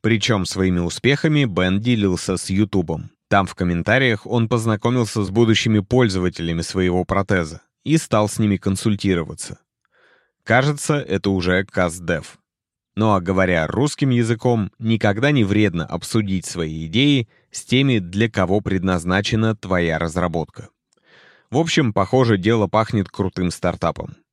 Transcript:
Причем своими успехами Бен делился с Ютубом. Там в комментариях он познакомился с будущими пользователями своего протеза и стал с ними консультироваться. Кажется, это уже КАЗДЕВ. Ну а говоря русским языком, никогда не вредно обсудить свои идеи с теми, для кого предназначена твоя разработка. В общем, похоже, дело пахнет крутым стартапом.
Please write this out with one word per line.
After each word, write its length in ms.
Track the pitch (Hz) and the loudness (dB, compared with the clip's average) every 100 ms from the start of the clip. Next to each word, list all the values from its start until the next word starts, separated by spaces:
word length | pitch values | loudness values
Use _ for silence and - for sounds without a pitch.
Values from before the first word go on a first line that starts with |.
Причем 440 | 110 110 - 107 87 | 2 0 2 -2 -2
своими 320 | 95 92 87 | 0 0 0
успехами 640 | 85 - 120 143 165 151 | -2 0 0 2 0 0
Бен 360 | 131 90 92 98 | 0 0 0 0
делился 560 | 117 117 98 87 - 92 | 0 0 0 0 -2 -4
с 120 | - | -2
Ютубом. 600 | 98 104 98 80 80 - _ _ | 0 2 0 -2 -6 -8 _ _
Там 180 | 101 90 | 2 2
в 80 | |
комментариях 720 | - 87 87 85 123 131 107 - | -2 -2 -2 2 2 2 -2 -2
он 220 | 117 113 | -2 0
познакомился 760 | 120 113 104 117 127 110 113 | 0 0 0 0 0 -2 -2
с 60 | 95 | 0
будущими 500 | 101 117 107 117 107 | 2 4 4 4 0
пользователями 840 | 95 123 117 92 90 82 85 82 | 2 2 2 2 -2 -2 -4 -4
своего 420 | 80 95 90 90 | -4 0 0 0
протеза 580 | 87 98 95 95 78 82 _ _ | 0 -2 0 0 0 -8 _ _
и 140 | - 156 | 0 0
стал 300 | - 110 104 | 2 0 0
с 100 | - | 0
ними 180 | 107 95 | 0 0
консультироваться. 1040 | - 95 113 101 101 87 78 80 - - _ _ _ _ _ _ _ _ | -2 -2 -2 0 0 0 -2 -10 -14 -16 _ _ _ _ _ _ _ _
Кажется, 500 | - 117 139 147 - | 0 2 2 -2 -2
это 360 | 147 - 92 98 | -2 0 -2 0
уже 340 | 95 90 92 | 0 2 0
КАЗДЕВ. 760 | 98 - 90 87 85 82 - - _ _ _ _ _ - | 0 -2 -2 -2 -4 -4 -6 -20 _ _ _ _ _ -2
Ну 160 | 110 | 2
а 80 | 98 | 2
говоря 460 | 87 92 92 85 78 | 0 0 2 2 0
русским 440 | 87 147 - 139 | -2 -2 0 0
языком, 600 | 120 113 113 127 117 92 _ | 0 0 0 0 0 -2 _
никогда 540 | 110 113 107 101 139 | -2 2 2 2 2
не 120 | 147 | 2
вредно 400 | 98 104 104 82 | 2 2 2 0
обсудить 600 | 78 85 - 117 101 95 - | -4 -8 -2 -2 0 -4 -4
свои 400 | 87 80 80 80 | -6 -6 -6 -4
идеи 420 | 98 143 139 113 _ _ | 0 2 2 -2 _ _
с 140 | - | -16
теми, 340 | - 123 139 117 | 0 2 4 0
для 320 | 87 98 113 | 0 -2 0
кого 300 | 107 87 101 | 0 0 0
предназначена 960 | 101 95 92 90 87 92 101 110 110 | 0 -2 0 -2 0 -2 0 0 0
твоя 440 | 107 92 92 85 80 | -2 -2 0 0 0
разработка. 720 | 85 85 87 82 78 - - _ _ _ _ _ - _ _ | -2 -2 -2 -2 -8 -12 -20 _ _ _ _ _ -20 _ _
В 80 | - | -2
общем, 340 | 165 160 127 | 0 2 2
похоже, 460 | 101 95 127 120 101 | 0 2 4 4 4
дело 300 | 92 117 98 | 2 2 2
пахнет 400 | 107 113 110 92 | 0 0 -2 -2
крутым 420 | - 95 92 90 | -4 -4 -2 -4
стартапом. 680 | - 90 - 82 78 85 - _ | -2 -4 -2 -4 -4 -12 -14 _